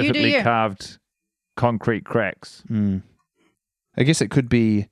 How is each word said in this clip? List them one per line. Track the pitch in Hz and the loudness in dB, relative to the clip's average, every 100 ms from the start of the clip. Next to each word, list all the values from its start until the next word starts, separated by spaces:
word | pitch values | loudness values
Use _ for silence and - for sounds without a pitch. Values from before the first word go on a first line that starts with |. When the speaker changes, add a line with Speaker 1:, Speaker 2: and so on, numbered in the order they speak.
| 277 | 2
Speaker 1:
perfectly | 294 - 285 | 2 2 2
Speaker 2:
you. | |
Speaker 1:
carved | 190 117 110 98 - - _ _ _ _ _ - | 2 2 0 -4 -16 -20 _ _ _ _ _ -2
concrete | 120 113 - 107 - | 0 0 -2 -2 -2
cracks. | 117 101 - - - - | -2 -2 -4 -16 -20 -6
Speaker 3:
Hmm. | 110 101 95 - _ _ _ _ _ _ _ _ - | -2 -2 -2 -6 _ _ _ _ _ _ _ _ -2
I | 131 | 0
guess | 160 | 2
it | 104 | 0
could | 143 123 | 0 2
be | 120 113 107 101 | 2 2 2 -2